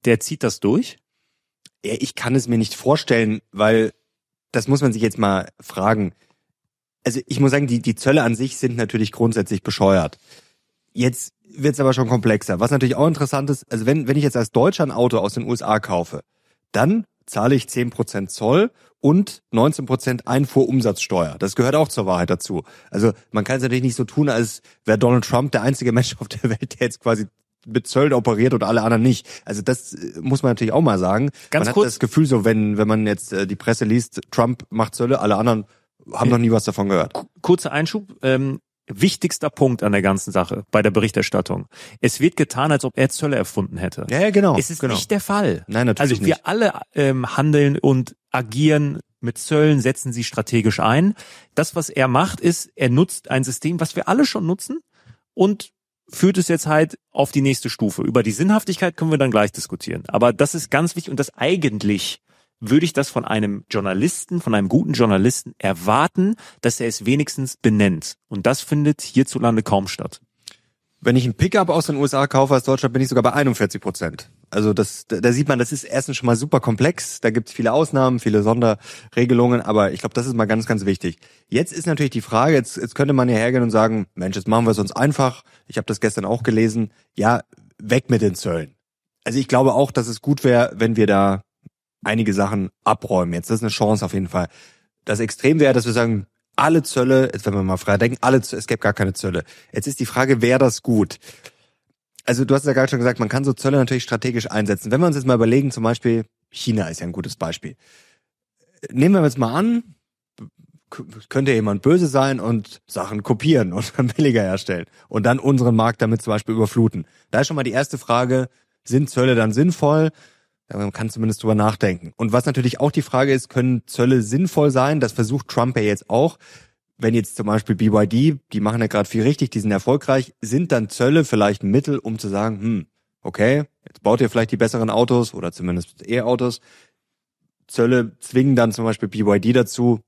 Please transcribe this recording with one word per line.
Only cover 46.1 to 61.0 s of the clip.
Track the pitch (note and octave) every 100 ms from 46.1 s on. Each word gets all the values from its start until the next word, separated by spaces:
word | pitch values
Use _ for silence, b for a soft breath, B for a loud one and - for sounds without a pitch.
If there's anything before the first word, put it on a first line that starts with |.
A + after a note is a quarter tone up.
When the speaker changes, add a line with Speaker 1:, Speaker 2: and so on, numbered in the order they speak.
| A2
Speaker 1:
Also | G2
wir | D#3+
Speaker 2:
nicht. | -
Speaker 1:
alle, | G#3 A3 - -
ähm, | - C#3 C3 A#2+ -
handeln | D3+ D3 C#3+ C#3
und | C#3+ C3 A#2+ _ _
agieren | B2+ A2+ A2+ D3+ D3+ D3 - - _
mit | A#2 -
Zöllen, | - D3+ D3+ C#3+
setzen | B2 C3 C3+
sie | A#2+
strategisch | A2+ - A2 A#2 G#2+ -
ein. | G#2+ C3 F#3+ - B B B
Das, | - E3 F3
was | D3+
er | - C3
macht, | B2+ F#3+ -
ist, | E3+ E3+ - -
er | B2+
nutzt | B2+ F#3 - -
ein | C3
System, | C3 B2 D3+ E3+
was | D#3+ -
wir | -
alle | A3+ C#4
schon | - E3
nutzen | F#3+ - D#4 _ b b b _
und | - G3 G#3 - _ _ _ _
führt | - F#3 F#3
es | F3
jetzt | E3 D#3
halt | D#3 D#3+ - _
auf | - C#3
die | C#3+
nächste | C3+ B2+ A#2+
Stufe. | - G#2+ -
Über | - A#2
die | A2+
Sinnhaftigkeit | G2+ F#3 G#3+ - F3+ F3+ -
können | D#3+
wir | D3+
dann | C3+
gleich | G#2+ G#2
diskutieren. | - - F2+ - - -
Aber | G#2+ A#2+
das | G#2+ - E3
ist | C3
ganz | C#3 E3
wichtig | E3+